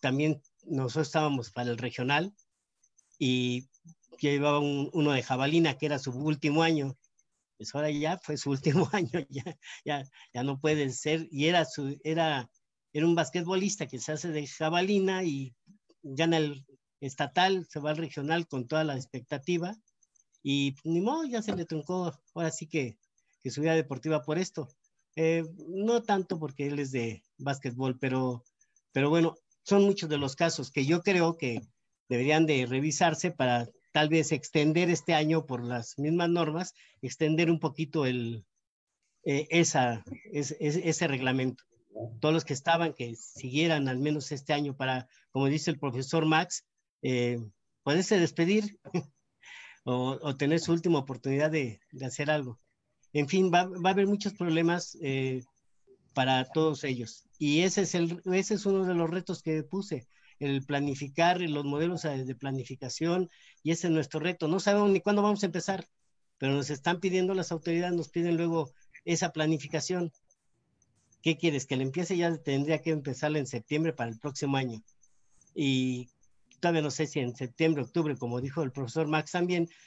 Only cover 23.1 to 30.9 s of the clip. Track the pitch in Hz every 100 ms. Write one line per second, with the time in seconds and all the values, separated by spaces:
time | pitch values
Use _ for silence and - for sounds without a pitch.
23.1 | _ _ _ 131 143 160 160 135 131 156
24.1 | 151 143 160 185 - 135 _ _ _ _
25.1 | 160 160 165 160 175 160 190 214 233 226
26.1 | 196 185 170 151 139 143 147 135 131 117
27.1 | 104 - - 139 139 131 123 131 127 135
28.1 | 131 127 120 - _ _ _ _ 131 143
29.1 | 165 165 156 _ _ - 202 196 196 160
30.1 | 147 135 - 165 160 127 151 135